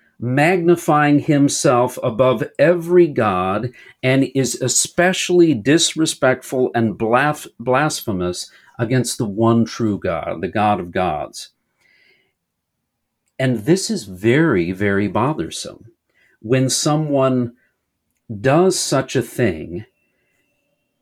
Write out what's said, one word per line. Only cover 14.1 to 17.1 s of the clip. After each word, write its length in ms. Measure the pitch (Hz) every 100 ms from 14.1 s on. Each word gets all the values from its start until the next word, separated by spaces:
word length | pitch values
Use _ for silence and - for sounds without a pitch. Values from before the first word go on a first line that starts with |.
| 90 107 139 165 101 85
very 360 | 92 101 98 101
bothersome 840 | 104 127 151 80 - - - - _ _ _ _ _
when 280 | 107 131 131
someone 880 | - 160 151 156